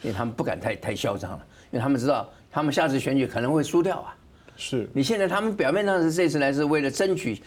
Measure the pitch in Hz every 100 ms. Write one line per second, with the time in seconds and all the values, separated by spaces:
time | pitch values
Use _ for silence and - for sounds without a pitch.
0 | - 101 117 117 - 87 - 101 - 104
1 | 107 101 92 80 - - - 120 131 135
2 | 127 123 117 - - - 151 139 160 135
3 | - 135 131 117 120 156 139 170 180 170
4 | - - - - - - - 127 101 135
5 | 135 220 190 190 220 208 135 185 202 190
6 | 160 165 170 147 139 139 147 151 135 -
7 | 190 185 123 104